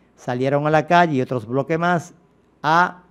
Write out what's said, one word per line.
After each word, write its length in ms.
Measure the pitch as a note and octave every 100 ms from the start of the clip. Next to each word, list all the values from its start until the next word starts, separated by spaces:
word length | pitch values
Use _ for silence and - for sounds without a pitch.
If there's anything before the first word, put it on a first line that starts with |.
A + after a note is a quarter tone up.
| _ _
salieron 500 | - B2 C3 C#3+ D3+
a 20 |
la 160 | D#3 C#3+
calle 300 | F3 F3 C#3
y 60 |
otros 260 | B2+ B2+ G#2+
bloques 320 | C3 C3 D#3+
más 340 | F3 F3 - - _ _ _ _
a 420 | C#3+ E3 F3+ - _